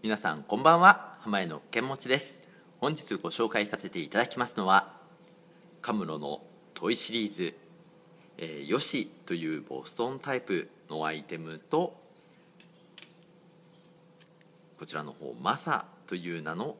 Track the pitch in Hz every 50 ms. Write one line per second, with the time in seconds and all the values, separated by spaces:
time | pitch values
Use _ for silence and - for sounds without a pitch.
0 | - 110 110 104 - 85 78 76 69 - 101 110 135 156 165 170 175 190 - -
1 | - - - - - 110 104 98 92 85 78 71 - - - 117 120 135 135 131
2 | - 127 131 139 - - - - - - - - - - - - - 143 156 151
3 | - - 104 92 - 85 - - 117 107 - 110 104 104 107 104 - 90 - 90
4 | 78 - - 101 120 120 - 127 123 117 - - 98 92 95 98 - - - -
5 | - - - - - - - - - - - - - - - - - - 113 107
6 | 90 80 78 76 73 71 73 - - - - - - - - - - 104 123 120
7 | - - 110 117 110 101 104 85 90 85 - - - - - - - - - -
8 | - - - - - - - - 82 80 78 73 71 73 98 135 147 - - 131
9 | - - - - - - 90 85 80 78 78 73 - - 67 65 - - - -
10 | 117 123 135 135 - 143 131 123 - - 98 - - - - - - - 76 78
11 | 78 78 78 78 73 - 85 82 82 80 80 78 - - - 156 180 175 - -
12 | - - - - - - - - - - _ - - - - - - - - -
13 | - - - - - - - - - - - - - - - - - - - -
14 | - - - - - _ - - - - - - - - - - 78 - - 78
15 | 76 71 69 - 76 65 60 58 65 92 127 - - 165 143 104 - - - -
16 | - - 95 92 85 87 85 82 76 78 80 87 113 151 -